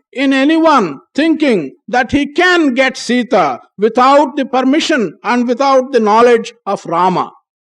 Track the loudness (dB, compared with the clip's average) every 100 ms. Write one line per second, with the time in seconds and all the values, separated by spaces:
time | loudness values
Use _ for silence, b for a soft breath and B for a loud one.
0 | _ -4 -2 0 2 2 2 2 0 -6
1 | -8 -2 0 0 0 0 -4 -12 -6 -4
2 | -2 -2 -2 0 0 2 0 0 -2 -4
3 | -4 -2 0 0 0 -4 -12 -4 -2 2
4 | 2 2 0 -4 -4 -2 0 0 0 -2
5 | -4 -6 -4 -2 -2 -2 2 2 0 0
6 | 2 4 4 2 -2 -12 -8 -8 -4 0
7 | 0 0 -6 -12 _ _ _